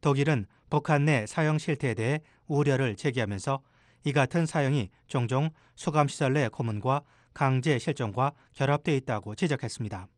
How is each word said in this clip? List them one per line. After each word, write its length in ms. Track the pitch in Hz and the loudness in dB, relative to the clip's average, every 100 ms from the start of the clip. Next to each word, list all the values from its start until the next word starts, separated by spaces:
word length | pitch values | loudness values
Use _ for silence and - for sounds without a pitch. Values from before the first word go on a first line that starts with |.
독일은 460 | 151 139 143 139 98 _ _ | 2 2 2 0 -2 _ _
북한 360 | 151 147 147 147 | -2 2 2 4
내 200 | 139 107 | 2 0
사형 340 | - 156 156 | 0 0 0
실태에 340 | - 143 135 | -2 -2 -2
대해 280 | 110 113 151 - _ - | -2 -2 -2 -6 _ -4
우려를 500 | 147 143 131 131 101 | 0 2 2 0 0
제기하면서 640 | 151 123 107 101 117 135 _ _ _ _ | -2 -2 -2 -2 -2 -4 _ _ _ _
이 80 | 151 | -2
같은 340 | 143 131 170 160 | 2 2 0 0
사형이 440 | 160 135 143 98 _ _ | 0 0 0 -2 _ _
종종 440 | 135 120 131 156 - _ - | -4 0 0 -2 -6 _ -8
수감시설 580 | - 151 147 - 139 | -2 2 0 2 0
내 160 | 139 123 | 2 0
고문과 540 | - 117 104 127 139 - _ _ | -2 -4 -2 0 -2 -4 _ _
강제 460 | - 139 131 127 131 | 0 2 2 2 0
실종과 540 | - 143 113 101 139 - _ | 0 -4 -4 0 -2 -2 _
결합돼 440 | - 135 147 160 139 | -2 0 0 0 0
있다고 380 | 131 110 104 110 | 0 -6 -6 -4
지적했습니다. 720 | 170 135 110 - 110 98 95 | -2 -2 -4 -6 -6 -8 -12